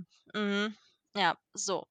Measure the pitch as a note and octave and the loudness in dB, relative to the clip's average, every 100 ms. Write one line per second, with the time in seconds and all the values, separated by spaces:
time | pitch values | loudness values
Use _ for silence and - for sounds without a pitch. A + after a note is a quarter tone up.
0 | F3+ _ - G#3+ G3+ G3+ G#3+ G#3 _ _ | -10 _ -10 -2 0 0 -2 -6 _ _
1 | _ G3+ F3 - _ - - F3 - | _ 0 2 0 _ -8 -4 -4 -4